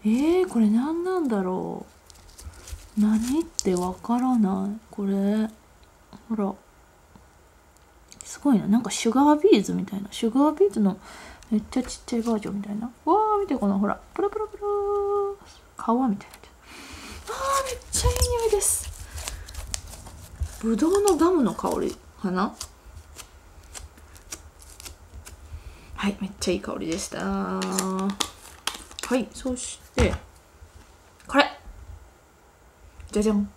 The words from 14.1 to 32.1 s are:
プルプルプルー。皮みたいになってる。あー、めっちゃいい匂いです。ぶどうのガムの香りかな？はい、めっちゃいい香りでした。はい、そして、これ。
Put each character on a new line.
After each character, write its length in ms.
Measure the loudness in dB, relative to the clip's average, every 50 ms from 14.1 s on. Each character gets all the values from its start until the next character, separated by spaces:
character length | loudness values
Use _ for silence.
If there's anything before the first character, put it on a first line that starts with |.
| -4
プ 60 | -2 -2
ル 80 | -2
プ 80 | -2 -4
ル 80 | -6
プ 100 | -6 -8
ル 60 | -6 -4
ー。 720 | -2 -2 0 0 0 0 0 0 0 0 0 0 -2 -6 -10 -16 -20 -20 -20 -20 -20 _
皮 320 | -6 -2 0 2 2 2 0
み 80 | -2
た 80 | -2 -6
い 20 | -18
に 40 | -20
な 40 |
っ 20 | -20
て 80 | -20
る。 60 | -20 -20 -20 -20 -20 -20 -18 -18 -16 -16 -16 -16 -16 -16 -16 -12 -10
あ 20 | -8 -4 -2 0 0 0
ー、 40 | 0
め 60 | -2 -8
っ 40 | -10 -8 -4
ち 140 | -4 2 2
ゃ 20 | 2
い 20 | 4
い 20 | 4 2 2 2 2
匂 80 | 2
い 40 | 2
で 100 | 2 2
す。 280 | 2 0 0 -2 -4 -10 -12 -14 -16 -14 -12 -10 -8 -8 -10 -10 -14 -14 -14 -12 -8 -8 -8 -8 -8 -16 -16 -16 -18 -18 -18 -18 -18 -18 -4 -4 -4 -4 -4 -4
ぶ 140 | -2 0 2
ど 140 | 2 2 4
う 140 | 4 4 4
の 120 | 4 4
ガ 140 | 4 4 4
ム 140 | 4 4 2
の 100 | 0 0
香 160 | -2 -4 -2 -2 -2
り 140 | -2 -4 -6 -8 -16 -20 -14 -6
か 120 | -6 -2
な？ 240 | 0 0 -2 -2 -4 -10 -14 -16 -16 -20 -20 -20 -20 -20 -20 -20 -20 -20 -20 -20 -20 -20 -20 -20 -20 -20 -20 -18 -16 -16 -16 -18 -20 -20 -20 -20 -20 -20 -16 -16 -16 -16 -16 -20 _ -20 -20 -20 -20 -18 -18 -18 -18 -18 -20 -18 -18 -18 -18 -18 -20 -20 -18 -16 -16 -14 -14 -16 -18 -18 -20 -16 -10
は 140 | -4 -2 -2
い、 80 | -2 -2
め 100 | -10 -10
っ 20 | -8 -4
ち 100 | -2 0
ゃ 40 | 0
い 20 |
い 60 | -2
香 140 | -2 -6 -8 -6
り 80 | -4
で 100 | -4 -4
し 120 | -4 -6 -8
た。 140 | -8 -6 -4
は 840 | -2 -2 -2 -2 -2 -4 -4 -4 -2 -2 -4 -4 -4 -4 -2 -4 -4 -4 -4 -6 -8 -8 -18 -20 -20 -20 -12 -12 -10 -10 -10 -16 -18 -14 -14 -4 -2
い、 160 | 0 0 -2 -4
そ 240 | -10 -8 -6 -6 -6
し 240 | -6 -8 -12 -12 -14 -18 -8 0
て、 200 | 2 2 2 2 -4 -10 -16 -20 -20 _ _ -20 -20 -20 -20 -20 -20 -20 -20 -20 -20 -20 -20 -20 _ -12
こ 100 | 0 2
れ。 80 | 2 2 2 -2 -12 -18 -20 -18 -18 -18 -18 -20 -20 -20 -20